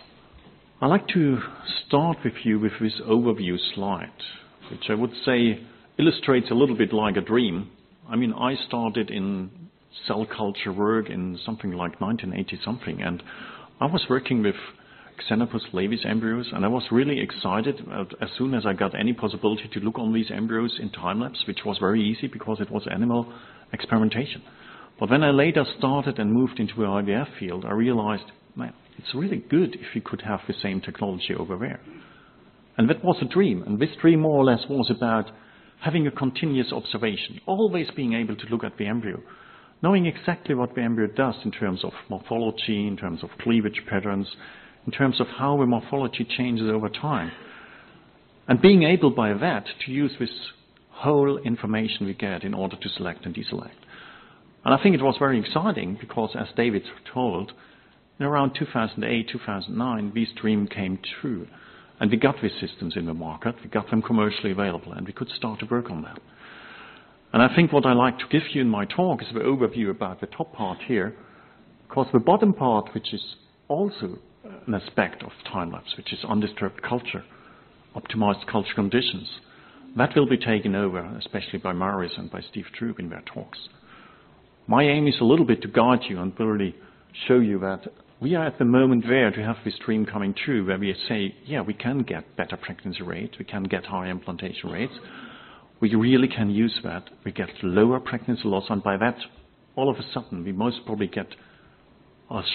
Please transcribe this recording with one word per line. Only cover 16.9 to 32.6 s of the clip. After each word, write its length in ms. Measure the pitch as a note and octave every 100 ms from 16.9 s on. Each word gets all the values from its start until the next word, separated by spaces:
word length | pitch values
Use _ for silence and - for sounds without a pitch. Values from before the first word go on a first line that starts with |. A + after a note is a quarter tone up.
really 300 | A2+ C#3+ C#3
excited 580 | G#2 - - G2 A#2+ C#3 -
as, 160 | G2 F#2+ -
as 100 | G#2+ -
soon 160 | B2+ B2+
as 100 | G#2
I 80 |
got 260 | F#2+ G2 G2
any 140 | G#2+
possibility 560 | A#2+ G#2+ G2 G#2+ A2 A2
to 80 | G#2+
look 200 | G2+ A2+
on 120 | A2
these 200 | A2 G#2+ G2+
embryos 440 | A2+ A2+ A#2 -
in 80 | G#2+
time 320 | - F2 G2+
lapse, 240 | B2 A#2+ -
which 120 | F#2+
was 140 | G#2+ F#2+
very 240 | F#2+ A2
easy 240 | G#2+ A2+ C3+
because 320 | G#2+ - G#2+
it 120 | G2+
was 160 | A2 -
animal 400 | F#2+ A#2 A#2+ A#2+ - - - -
experimentation. 720 | A2 - A2+ A2 A2 C#3+ - - - - - - -
But 120 | A#2+
when 120 | C3
I 60 | D3+
later 340 | C#3 D3+ D#3+ C3+ -
started 400 | C3+ C#3 C#3 A#2
and 140 | G#2
moved 260 | A2+ B2+ -
into 140 | G#2+ G#2+
the 120 | G#2
I 160 | G2
V 100 | G2+
F 140 | G#2 C#3+ -
field, 240 | F#2+ F2+
I 80 | A2
realized, 540 | G#2 A#2 A#2+ G#2+ G#2 - - _ -
man, 180 | B2 G#2+ - -
it's 160 | -
really 240 | B2 F#3+ F#3
good 380 | - D3+ E3+ -
if 180 | -
we 80 | A#2
could 200 | - G#2
have 200 | G#2+ G2 -
the 80 | G2
same 200 | G2+ F#2+
technology 540 | - F2+ G#2 F#2 - -
over 200 | E2 F#2
there. 220 | B2+ - - - - - - - - _